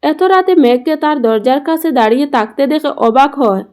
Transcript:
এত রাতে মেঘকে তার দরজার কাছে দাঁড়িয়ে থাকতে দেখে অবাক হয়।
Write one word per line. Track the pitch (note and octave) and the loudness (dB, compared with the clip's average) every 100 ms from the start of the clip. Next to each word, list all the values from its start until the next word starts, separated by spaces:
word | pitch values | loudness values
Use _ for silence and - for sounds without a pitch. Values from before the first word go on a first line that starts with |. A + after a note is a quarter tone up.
এত | C#4+ D4+ | -4 -2
রাতে | F#4 F#4+ F#4 | 2 2 2
মেঘকে | F4 B3+ B3 B3 D#4 | 2 4 2 -2 -4
তার | D4+ D4+ | -2 -2
দরজার | A3+ A3 A3+ C4 | 0 0 0 -2
কাছে | C#4+ D#4+ D#4+ | -2 -4 -2
দাঁড়িয়ে | B3+ A3 A#3+ C#4+ | 0 2 0 0
থাকতে | C4+ G#3+ - C#4 | -2 -4 -2 -2
দেখে | D#4 D4 | 0 -2
অবাক | - A3+ A3+ C#4+ C#4+ | -2 0 2 2 2
হয়। | B3 F#3+ G3+ | -2 -2 -6